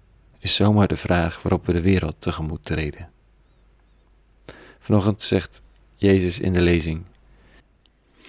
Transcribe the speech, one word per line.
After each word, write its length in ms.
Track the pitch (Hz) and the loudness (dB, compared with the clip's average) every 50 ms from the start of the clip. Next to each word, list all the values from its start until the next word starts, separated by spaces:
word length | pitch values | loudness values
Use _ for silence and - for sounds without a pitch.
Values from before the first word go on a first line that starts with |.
| _ _ _ _ _ _ _ _ | _ _ _ _ _ _ _ _
Is 160 | - - - | -4 -2 0
zomaar 340 | - 101 104 104 104 98 - | 2 2 4 4 4 4 2
de 80 | - | 0
vraag 460 | - - - 90 87 85 82 - - | -4 -2 -2 0 0 0 -2 -4 -4
waarop 240 | - 90 82 78 - | -2 -2 -2 -2 0
we 60 | - | -2
de 80 | 85 87 | -2 0
wereld 340 | 82 95 98 90 82 78 78 - | 2 2 2 2 0 -4 -8 -6
tegemoet 460 | - 90 80 - 80 78 76 73 - | -6 -6 -6 -6 -6 -8 -8 -8 -8
treden. 460 | - 80 78 78 73 - - 87 - _ _ _ _ _ _ _ _ _ _ _ _ _ _ _ _ _ _ _ _ _ _ _ _ _ _ - - - - - - - _ | -6 -6 -4 -4 -6 -8 -12 -16 -20 _ _ _ _ _ _ _ _ _ _ _ _ _ _ _ _ _ _ _ _ _ _ _ _ _ _ -20 -20 -20 -20 -20 -20 -20 _
Vanochtend 440 | - - 107 104 92 107 101 - | -2 0 0 2 2 0 -2 -2
zegt 400 | - - - 95 90 - - - - - _ _ _ _ _ | -2 0 0 -2 -2 -4 -16 -20 -20 -20 _ _ _ _ _
Jezus 460 | - - 101 95 95 90 90 87 - | 0 2 4 4 4 2 0 -2 -2
in 120 | - 92 | -2 0
de 80 | 92 87 | 2 2
lezing: 440 | 87 85 87 85 78 82 80 82 87 - _ _ _ _ - _ _ _ _ - _ _ _ _ _ _ _ _ _ _ _ _ - | 2 2 2 0 0 -4 -8 -8 -10 -16 _ _ _ _ -20 _ _ _ _ -20 _ _ _ _ _ _ _ _ _ _ _ _ -20